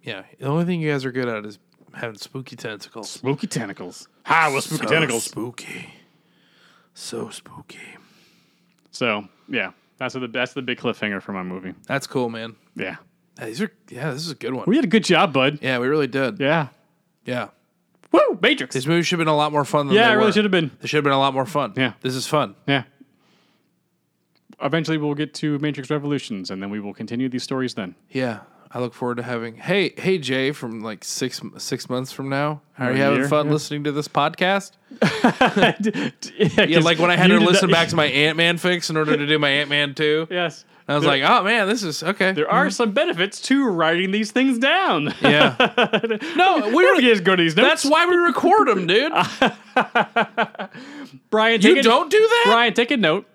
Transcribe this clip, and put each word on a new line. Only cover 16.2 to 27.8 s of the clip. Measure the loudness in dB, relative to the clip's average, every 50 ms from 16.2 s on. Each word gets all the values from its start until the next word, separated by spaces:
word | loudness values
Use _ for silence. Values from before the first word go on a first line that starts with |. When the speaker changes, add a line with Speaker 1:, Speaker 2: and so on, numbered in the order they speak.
| -2 -2 -4 -2
Speaker 2:
Yeah. | 0 0 0 0 0 -4 _ _ _ _ _ _ _ _ _ _ _
Speaker 1:
Yeah. | -8 -8 -8 -8 -10 _ _ _ _ _ _ _ _ _ _ _ _
Speaker 2:
Woo! | 2 4 4 4 0 0
Matrix. | 2 0 2 0 -4 -6 -6
Speaker 1:
These | -6 -2 0
movies | 0 0 2
should | 0 0 0
have | 2
been | 2 2
a | 2
lot | 2 0
more | 0 0 -2
fun | 2 0 0 2 4
than | 4
Speaker 2:
Yeah, | 4 6 6
Speaker 1:
they | 4
Speaker 2:
it |
really | 4 2 2
Speaker 1:
were. | 2
Speaker 2:
should | 2 2
have | 2
been. | 2 2 0 0 -6 _
Speaker 1:
They | -10 -2
should | -2 0
have | 2
been | 2 2
a | 2
lot | 2 2 0
more | -2 -4
fun. | -2 -2 -4 -4 -2 -2 -2
Speaker 2:
Yeah. | -2 -2 -2 _
Speaker 1:
This | _ -6 -6
is | -6 -6
fun. | -2 0 0 0 -2 -6 _ _ -2
Speaker 2:
Yeah. | 0 0 -2 _ _ _ -20 _ _ _ _ _ _ _ _ _ _ _ _ _ _ _ _ _ _ _ _ _ _ _ _ _ _ _ _ _ -18 _
Eventually, | -4 -2 -2 -2 0 -2 -2 -2
we'll | -2 -4 -4
get | -4 -6 -8 _
to | -6 -4 -4 -2 -2
Matrix | -2 -4 -4 -6 -6 -4
Revolutions, | -4 -4 -2 -2 -4 -4 -4 -6 -10 -10 -8 -10
and | -10 -10 -8
then | -8
we | -8 -8
will | -10 -10 -12
continue | -12 -12 -8 -6 -4 -4 -4
these | -4 -6 -8
stories | -6 -6 -4 -4 -6 -6
then. | -8